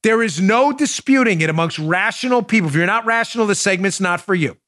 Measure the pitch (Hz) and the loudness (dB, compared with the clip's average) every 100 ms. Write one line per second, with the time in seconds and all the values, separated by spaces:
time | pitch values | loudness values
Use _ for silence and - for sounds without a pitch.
0 | 220 226 226 151 190 226 285 277 294 - | 2 0 0 0 2 2 2 0 -4 -2
1 | - 269 233 175 160 156 165 156 156 180 | 2 2 4 2 0 0 -2 -2 -2 -2
2 | 214 - 254 247 208 220 165 143 175 226 | -2 -4 -2 -2 2 0 2 0 0 0
3 | 226 226 226 233 214 196 202 185 190 - | 0 0 -2 -2 0 0 0 0 -2 0
4 | 190 175 - 185 143 - | -2 -2 -2 -2 -2 -6